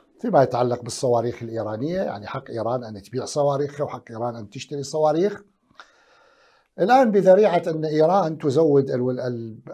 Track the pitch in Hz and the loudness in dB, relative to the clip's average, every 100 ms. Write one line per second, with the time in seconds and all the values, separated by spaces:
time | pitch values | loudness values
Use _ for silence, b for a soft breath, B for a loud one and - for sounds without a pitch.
0 | b _ 240 160 131 123 123 120 117 - | b _ 2 4 4 2 0 -2 -6 -4
1 | 127 120 117 117 117 113 107 110 147 185 | 0 0 0 -6 -8 -8 -6 -6 -6 -4
2 | 202 104 107 135 - 113 110 127 113 104 | -6 -8 -10 -12 -10 -6 -4 -4 -6 -14
3 | - 123 104 151 143 139 143 143 143 123 | -10 -8 -6 -2 0 0 -4 -6 -8 -8
4 | - 113 120 117 101 135 - 143 135 156 | -12 -8 -6 -8 -14 -16 -10 -10 -6 0
5 | 156 156 202 202 - _ _ b b b | 2 2 0 -4 -14 _ _ b b b
6 | b b b b b b b - 190 254 | b b b b b b b -2 4 4
7 | 240 202 180 190 208 175 170 156 156 151 | 6 4 6 6 6 2 -2 -4 0 2
8 | 160 196 160 156 151 131 160 143 131 131 | 4 4 0 -2 0 2 4 4 2 0
9 | 127 127 123 120 113 113 - | -2 -4 -6 -8 -10 -14 -16